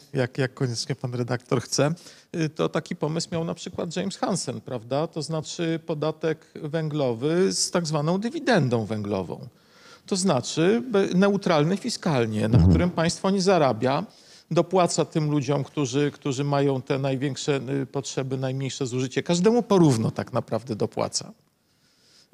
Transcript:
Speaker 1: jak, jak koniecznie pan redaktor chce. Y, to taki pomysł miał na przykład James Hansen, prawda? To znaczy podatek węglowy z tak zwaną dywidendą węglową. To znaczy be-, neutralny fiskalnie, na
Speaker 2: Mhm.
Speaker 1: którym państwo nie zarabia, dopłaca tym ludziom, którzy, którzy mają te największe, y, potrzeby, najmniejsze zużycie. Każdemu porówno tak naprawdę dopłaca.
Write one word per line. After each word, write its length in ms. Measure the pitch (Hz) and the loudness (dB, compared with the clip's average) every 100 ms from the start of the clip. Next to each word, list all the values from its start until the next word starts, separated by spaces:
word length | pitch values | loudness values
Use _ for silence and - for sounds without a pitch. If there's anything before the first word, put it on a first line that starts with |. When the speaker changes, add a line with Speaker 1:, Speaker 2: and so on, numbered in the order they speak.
| - | -4
Speaker 1:
jak, 240 | 135 120 - | -2 -2 -2
jak 160 | 127 | -4
koniecznie 400 | - 127 113 - | -2 -4 -4 -6
pan 200 | 135 127 | -6 -6
redaktor 460 | 123 120 123 - 127 | -4 -4 -6 -6 -8
chce. 340 | - - 143 170 - - _ 170 | -4 0 0 -2 -10 -20 _ -6
Y, 120 | 156 | -6
to 200 | 156 160 | -2 -4
taki 280 | 165 - 180 | -4 -6 -6
pomysł 320 | 151 160 - | -4 -4 -6
miał 120 | 165 | -6
na 100 | 165 | -6
przykład 420 | 170 - 175 185 180 | -8 -10 -8 -8 -6
James 200 | 190 - | -6 -6
Hansen, 440 | 254 185 - 117 | -4 -4 -6 -10
prawda? 460 | - 127 117 135 165 | -8 -10 -4 -4 -4
To 160 | 165 | -6
znaczy 580 | 143 160 151 - 165 165 165 | -6 -6 -6 -6 -4 -4 -4
podatek 600 | 156 151 156 165 156 - - | -4 -4 -2 -4 -4 -8 -12
węglowy 880 | 156 160 156 147 131 113 143 170 190 | -6 -4 -2 0 0 0 0 2 2
z 180 | 185 - | 0 -2
tak 160 | 180 160 | -2 0
zwaną 320 | 156 147 190 | 0 0 0
dywidendą 680 | 233 320 285 214 131 117 | -2 -2 2 4 4 2
węglową. 640 | 104 107 101 101 87 - 123 - _ _ - - - | 0 -4 -2 -4 -4 -8 -14 -20 _ _ -20 -20 -4
To 100 | 190 | 0
znaczy 680 | 190 135 - - 170 233 247 | 2 2 0 0 2 2 2
be-, 240 | 202 196 | 0 2
neutralny 600 | 180 196 202 196 160 151 202 | 4 2 2 2 2 2 0
fiskalnie, 640 | 240 - - 139 113 107 | -4 -4 0 0 0 0
na 60 | 107 | 4
Speaker 2:
Mhm. 140 | 113 90 | 6 8
Speaker 1:
którym 200 | - 175 | 6 4
państwo 400 | 170 165 - 190 | 0 -2 0 0
nie 120 | 196 | 2
zarabia, 640 | 185 180 139 110 127 143 202 - - - - | 4 4 4 2 0 0 -4 -12 -20 -20 -2
dopłaca 540 | 170 175 185 170 - | 0 4 4 4 2
tym 260 | 147 165 151 | 0 0 0
ludziom, 340 | 147 123 147 | 0 0 -2
którzy, 460 | 131 - 135 131 147 | -2 -2 -2 0 0
którzy 340 | - 147 127 | -2 -4 -2
mają 380 | 143 143 139 135 | 0 2 2 0
te 160 | - 139 | -2 -2
największe, 640 | 135 135 143 127 - 139 120 139 | -2 -2 -2 -2 -2 -2 -2 -4
y, 40 | 135 | -4
potrzeby, 500 | 135 - - 131 135 | -6 -6 -6 -4 -4
najmniejsze 500 | 131 131 135 - 131 | -4 -4 -4 -4 -4
zużycie. 360 | 127 131 139 | -2 -4 -2
Każdemu 400 | - 175 196 240 | 0 2 4 4
porówno 480 | - 196 160 117 110 | 4 6 6 6 2
tak 220 | - - | -2 -4
naprawdę 440 | 117 - 113 127 104 | -4 -2 -4 -4 -4
dopłaca. 560 | 113 - 110 - - 220 _ _ _ _ _ _ _ _ _ | -4 -2 -4 -4 -10 -16 _ _ _ _ _ _ _ _ _